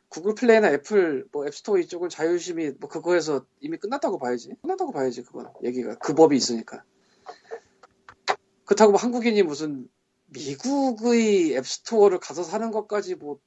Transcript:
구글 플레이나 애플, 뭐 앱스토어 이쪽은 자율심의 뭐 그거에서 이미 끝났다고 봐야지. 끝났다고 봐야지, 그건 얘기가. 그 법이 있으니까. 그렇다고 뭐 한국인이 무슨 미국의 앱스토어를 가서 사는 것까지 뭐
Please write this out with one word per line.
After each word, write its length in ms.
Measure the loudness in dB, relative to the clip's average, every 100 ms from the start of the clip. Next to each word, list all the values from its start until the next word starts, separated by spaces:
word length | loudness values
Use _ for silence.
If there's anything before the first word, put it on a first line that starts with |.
| _
구글 260 | -6 -4
플레이나 340 | 2 4 6 4
애플, 540 | 2 0 2 2 0 -6
뭐 160 | -8 -8
앱스토어 300 | -8 -2 0
이쪽은 300 | 0 -6 -8
자율심의 680 | -4 -2 -2 -4 -6 -6 -8
뭐 80 | -12
그거에서 560 | -6 0 0 0 -4 -6 _
이미 160 | -12 -10
끝났다고 420 | -8 -4 -4 -2
봐야지. 360 | -4 -6 -8 -12
끝났다고 300 | -8 -6 -6
봐야지, 300 | -4 -4 -6
그건 300 | -12 -16 -16 -10
얘기가. 340 | -6 -6 -6 -6
그 180 | 0
법이 220 | 6 6 6
있으니까. 460 | 0 -4 -8 -18 _ _ _ _ -20 -20 -18 -18 _ _ -20 _ -20 -10 -8 -8 _ _
그렇다고 280 | 0 6 6
뭐 80 | 6
한국인이 420 | 0 -2 2 2
무슨 460 | 2 -2 -6 -8 -12 _ _ _ _
미국의 1300 | -12 -10 -8 -2 0 0 0 2 4 4 4 2 0
앱스토어를 600 | -4 -8 -2 6 6 4
가서 240 | -4 -10
사는 280 | -6 -6 -4
것까지 440 | -6 -4 -6 -6 -8
뭐 220 | -10 -12